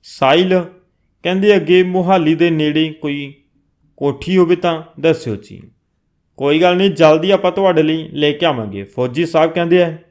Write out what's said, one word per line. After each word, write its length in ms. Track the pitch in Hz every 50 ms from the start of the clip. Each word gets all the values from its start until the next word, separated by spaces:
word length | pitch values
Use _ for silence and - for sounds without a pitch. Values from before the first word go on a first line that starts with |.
| _
ਸਾਹਿਲ 600 | - - - 139 131 143 170 185 185 185 185 175 170 - _ _ _ _ _ _ _ _ _ -
ਕਹਿੰਦੇ 320 | 175 185 190 190 208 202
ਅੱਗੇ, 280 | 190 160 151 180 180 185
"ਮੋਹਾਲੀ 520 | 180 180 185 180 175 190 185 160 151 165
ਦੇ 140 | 156 170 170
ਨੇੜੇ 400 | 165 156 151 151 147 156 160 160
ਕੋਈ 440 | 151 156 - 147 143 143 143 139 139 _ _ _ _ _ _ _ _ _ _ _ _
ਕੋਠੀ 400 | _ 139 143 135 139 - 175 185
ਹੋਵੇ 180 | 185 180 165 180
ਤਾਂ 280 | 175 180 175 165 160 160 - _ -
ਦੱਸਿਓ 360 | 139 165 160 165 - 123 107
ਜੀ।" 260 | 98 - - 95 92 - - _ _ _ _ _ _ _ _ _ _ _ _ _
ਕੋਈ 240 | - 139 143 151 160
ਗੱਲ 160 | 170 180 180
ਨਹੀਂ, 120 | 180 190 202
ਜਲਦੀ 420 | 170 - 226 156 151 160 165 185
ਆਪਾਂ 200 | 196 185 - 180
ਤੁਹਾਡੇ 320 | 170 185 196 190 175 156 156
ਲਈ 240 | 156 160 160 156
ਲੈ 240 | 156 - 143 147 147
ਕੇ 140 | 147 147 170
ਆਵਾਂਗੇ। 380 | 165 139 120 110 101 98 98 98
ਫੌਜੀ 420 | - _ - 127 127 123 147 170
ਸਾਹਿਬ 260 | 165 165 160 160 165
ਕਹਿੰਦੇ 320 | 165 175 170 170 170 180 175
ਆ 140 | 165 156 156 _ _